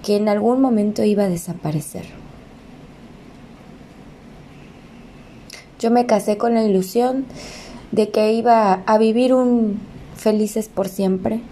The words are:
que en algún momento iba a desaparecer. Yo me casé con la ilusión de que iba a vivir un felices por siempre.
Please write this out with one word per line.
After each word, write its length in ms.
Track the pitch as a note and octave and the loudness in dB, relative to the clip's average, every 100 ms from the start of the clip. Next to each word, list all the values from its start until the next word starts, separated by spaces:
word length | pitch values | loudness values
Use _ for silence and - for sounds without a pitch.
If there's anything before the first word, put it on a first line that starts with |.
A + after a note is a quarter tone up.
que 120 | - G#3 | 0 0
en 100 | G#3+ | 2
algún 320 | G#3 A3 B3+ | 2 2 2
momento 440 | C4+ A3 G#3 G#3+ | 2 2 0 0
iba 220 | G#3+ G3+ G3+ | 0 2 0
a 40 | |
desaparecer. 760 | F3 F3 E3 D#3 D3+ - F#3 - - - - - - - - - - - - - - - - - - - - - - - - - - - - - - - - - - - - - - | -2 -6 -8 -4 -6 -6 -14 -16 -18 -20 -20 -20 -20 -20 -20 -20 -20 -20 -20 -20 -20 -20 -20 -20 -20 -20 -20 -20 -20 -20 -20 -20 -20 -20 -20 -20 -20 -20 -20 -20 -20 -20 -20 -20 -4
Yo 120 | A#3 | 2
me 160 | A#3+ A#3+ | 2 4
casé 300 | G#3+ G#3 G#3 | 0 0 -2
con 180 | A#3 A#3 | 0 0
la 80 | |
ilusión 640 | A3 F#3+ F#3 A#3 B3 C4 C4 - - - - - - | 2 0 0 0 0 -2 -6 -12 -16 -18 -18 -20 -4
de 180 | - G#3+ | -2 0
que 240 | G#3+ G#3+ | 2 2
iba 480 | A3+ A#3 A3+ G#3 F#3 F#3 | 2 4 4 4 2 2
a 120 | A3 | 4
vivir 360 | A3 A3 B3+ | 4 4 4
un 460 | C4 B3 A#3+ A3 G3+ - - - - | 4 4 2 0 -4 -10 -18 -20 -4
felices 520 | A3 G#3+ G#3+ A3 G#3+ | 0 0 0 -2 -6
por 220 | - F#3+ | -4 -6
siempre. 520 | F#3+ F#3+ F#3 A3 A3+ - | -2 -2 0 -2 -6 -8